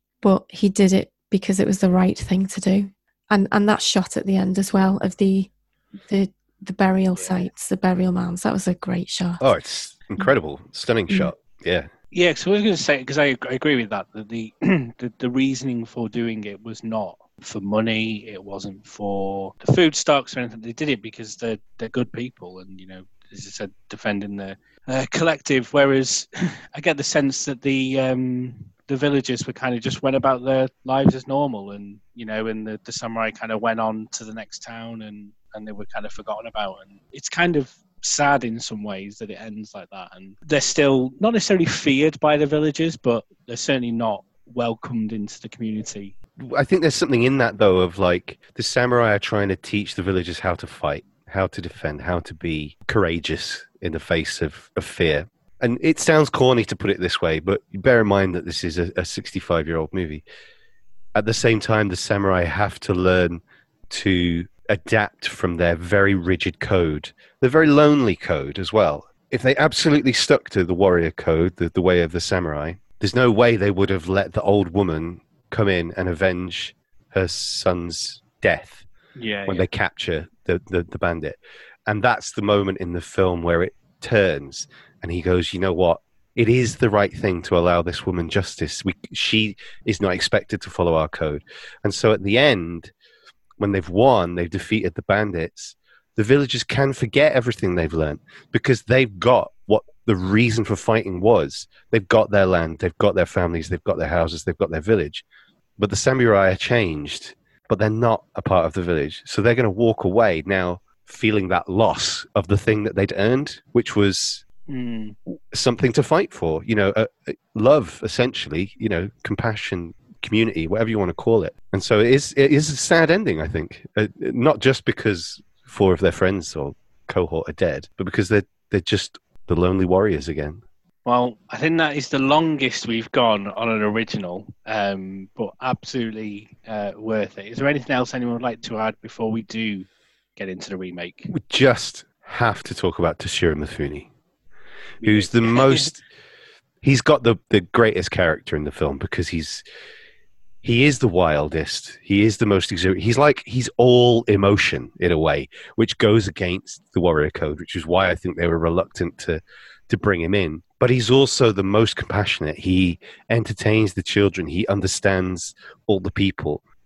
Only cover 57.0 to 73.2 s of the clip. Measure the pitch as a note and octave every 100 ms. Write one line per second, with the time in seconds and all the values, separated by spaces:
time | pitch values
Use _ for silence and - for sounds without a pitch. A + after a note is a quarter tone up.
57 | F2 - E2+ D#2+ F2 G2+ - G2 C3 A#2+
58 | G#2 G2 F#2+ F2 F2 - F2 E2+ F2 -
59 | E2+ - - - - E2+ D#2 E2 D#2 F#2+
60 | D#2+ D2+ - - - _ _ - - -
61 | - A2+ G#2+ A2 A#2+ A2 - G#2+ G#2 F2
62 | - G2+ G2 F#2 E2+ F#2 G2+ - - F2+
63 | F2+ F#2 F2 E2+ - _ _ _ - -
64 | G2+ F2+ F2 E2+ F2+ _ - G2+ - A2
65 | G#2 - - - F#2 E2+ F2 E2 F2 G2+
66 | G2 G2 F2 F2 - - - F#2+ E2 D2+
67 | - - _ _ C3 D#3 D#3 C#3+ D3 D3
68 | A#2 E2+ - D#2 C#2 F#2+ F2+ G#2+ E2+ D2
69 | - _ _ A#2+ C3 C3+ D3+ - D#3+ D3
70 | C3 - - D3 - G2+ F2 F2+ G2 F2
71 | E2 - - D#2+ F2+ - E2+ F#2+ F2+ F2+
72 | E2+ F2 - F#2 E2 D2 D#2 F#2 _ -
73 | G2+ B2